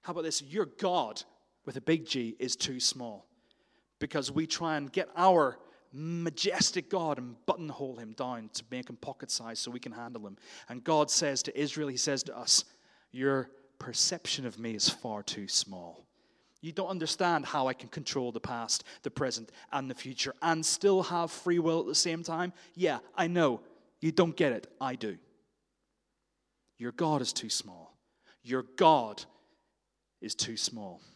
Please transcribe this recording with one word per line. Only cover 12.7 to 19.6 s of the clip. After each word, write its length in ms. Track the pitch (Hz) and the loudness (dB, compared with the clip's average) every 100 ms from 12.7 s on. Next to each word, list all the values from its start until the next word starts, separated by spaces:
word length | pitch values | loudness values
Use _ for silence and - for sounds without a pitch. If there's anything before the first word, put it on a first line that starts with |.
| _ _ _ _ | _ _ _ _
"Your 400 | 127 135 135 127 - _ _ | -2 2 2 0 -12 _ _
perception 680 | - - - 175 - - | -8 0 0 0 -4 -4
of 140 | 127 107 | -4 -6
me 160 | 117 | -6
is 160 | 107 - | 0 0
far 320 | - 120 107 | 0 -6 -6
too 260 | 101 - 98 | -6 -8 -2
small. 580 | - - 92 85 82 _ _ _ _ _ _ | -2 -2 -8 -14 -18 _ _ _ _ _ _
You 120 | 160 | -8
don't 160 | 160 185 | -4 -4
understand 580 | 185 160 - 180 165 139 | -2 -2 2 4 2 0
how 220 | 151 131 | 0 0
I 40 | |
can 160 | 127 120 | 0 -6
control 440 | - 143 143 123 | -8 -4 -2 -2
the 80 | 117 | -4
past, 440 | - 120 113 - - - | -6 -6 -2 -4 -4 -10
the 100 | 147 | -8
present, 400 | - 135 117 113 - | -2 -2 -2 -10 -20